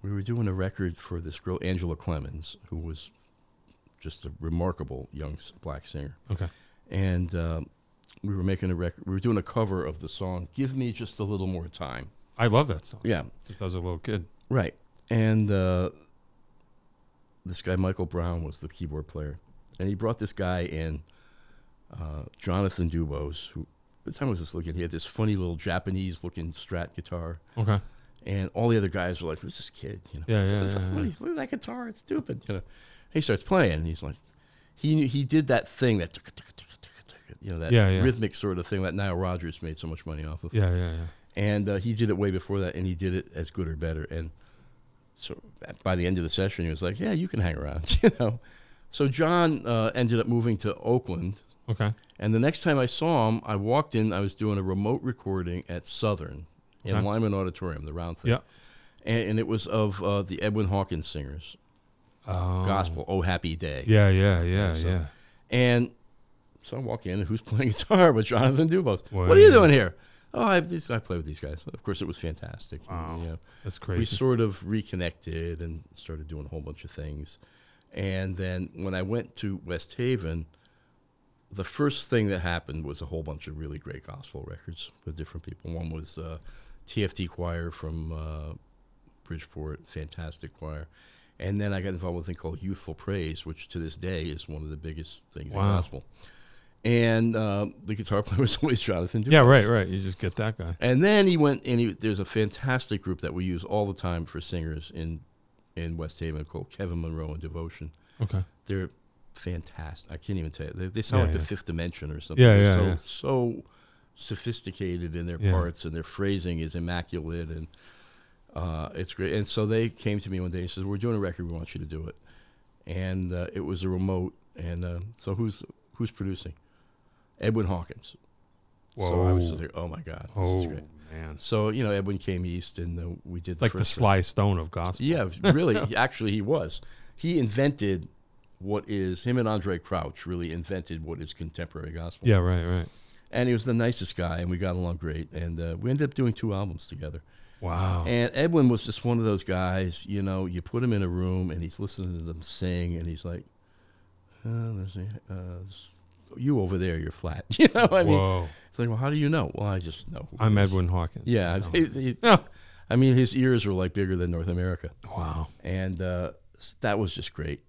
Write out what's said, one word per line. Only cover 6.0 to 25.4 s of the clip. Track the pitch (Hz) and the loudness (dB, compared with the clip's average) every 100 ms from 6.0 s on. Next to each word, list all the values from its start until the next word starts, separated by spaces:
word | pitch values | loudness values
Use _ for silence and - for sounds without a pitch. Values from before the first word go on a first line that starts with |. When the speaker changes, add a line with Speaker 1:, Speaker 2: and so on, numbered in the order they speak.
| 71 - - | -10 -14 -8
Speaker 2:
Okay. | 87 90 - _ _ _ | -6 -6 -8 _ _ _
Speaker 1:
And, | 95 95 90 87 | -2 0 0 0
uh, | 87 82 82 - _ _ _ _ - | -2 -2 -4 -6 _ _ _ _ -10
we | 101 95 | -6 -2
were | |
making | 92 92 92 | 0 0 0
a | 87 | 0
record. | 87 - - | -2 -4 -4
We | |
were | 95 | 0
doing | 113 107 | 2 0
a | |
cover | - 120 110 95 78 | 0 -2 0 0 -4
of | 78 | -6
the | 78 | -12
song | - 92 90 87 - | -8 -6 -6 -6 -4
"Give | 135 135 | -2 -2
Me | 120 | -4
Just | 110 107 - | -4 -10 -6
a | |
Little | 101 101 95 | -4 -2 -2
More | 90 82 | -4 -8
Time." | - 71 60 - - - - | -10 -8 -8 -12 -18 -18 0
Speaker 2:
I | 117 | 4
love | 113 147 | 4 4
that | 78 | -2
song. | - 110 | -8 -6
Speaker 1:
Yeah. | - 90 60 - - | -2 0 -2 -12 -18
Speaker 2:
Since | 98 | -8
I | 95 | -6
was | 90 | -4
a | |
little | 90 85 | -4 -6
kid. | - 104 85 - - | -4 -6 -6 -18 -2
Speaker 1:
Right. | 127 92 - _ - - | 0 0 -6 _ -20 0
And, | 117 110 110 104 | 2 4 4 4
uh, | 98 92 90 92 - - _ _ _ - _ _ _ _ _ _ _ _ _ 92 | 4 4 2 0 -4 -20 _ _ _ -20 _ _ _ _ _ _ _ _ _ -10
this | 90 | -6
guy, | - 92 | -2 2
Michael | 92 95 87 | 2 0 -2
Brown, | 87 87 85 | -2 -2 -2
was | 78 - | -6 -8
the | 82 | -14
keyboard | - 82 76 76 | -8 -8 -6 -8
player. | 82 73 85 _ - - - | -8 -8 -10 _ -20 -20 -4
And | 95 | -4
he | 98 | 0
brought | 113 117 | -2 -2
this | 104 | -4
guy | - 92 90 | -2 -2 0
in, | 87 78 80 78 - _ - - - - - _ _ | -2 -4 -4 -6 -10 _ -20 -20 -20 -20 -20 _ _
uh, | - 80 76 - _ | -10 -8 -8 -12 _
Jonathan | - 90 98 - 85 | -2 0 0 0 0
Dubose, | 82 78 71 73 73 - | 0 -2 -4 -6 -8 -12
who, | 80 - _ _ _ - | -12 -14 _ _ _ -14
at | |
the | - | -4
time | 139 | -2
I | |
was | 92 | -2
just | 80 85 | -4 -8
looking, | 82 | -6
he | 82 | -4
had | 85 | -4
this | 82 - | -6 -8
funny | - 110 | -2 0
little | 101 | 0